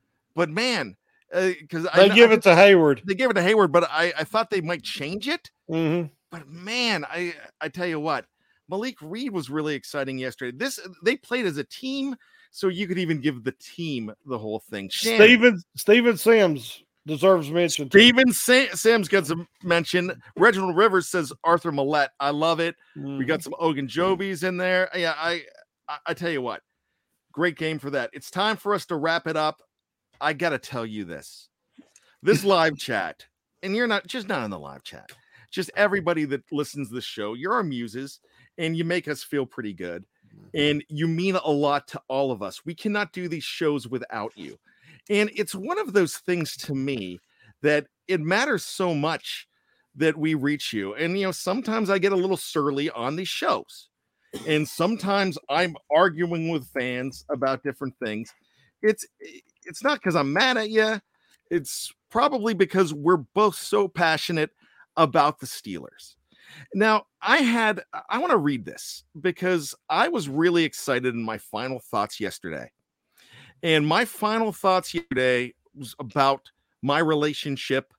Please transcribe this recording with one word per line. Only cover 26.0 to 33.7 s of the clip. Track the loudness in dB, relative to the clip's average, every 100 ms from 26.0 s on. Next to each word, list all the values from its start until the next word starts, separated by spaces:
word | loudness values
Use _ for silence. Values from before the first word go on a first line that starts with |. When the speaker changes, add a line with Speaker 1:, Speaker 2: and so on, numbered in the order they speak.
| -8
Speaker 1:
I |
tell | -6 -4
you | -4
what, | -6 -8 -14 _ _ _ _ _ _
great | -2 -2 0
game | -4 -4
for | -4
that. | -4 -4
It's | -8 -10
time | -2 -2 -2
for | -2
us | -2 -2
to | -4
wrap | 0 -2 -2
it | -2
up. | -2 -4 _ _ _ _ _ -6
I | -4
gotta | -2 -2 -2
tell | -6 -8 -8
you | -8 -10
this. | -12 -16 -20 -20 _ _ _ -20 _ _ _
This | 2 2
Speaker 2:
<laughs> | 4
Speaker 1:
live | 4 4 0
chat, | -4 -4 -4 -8 -18 _ _ _
and | -6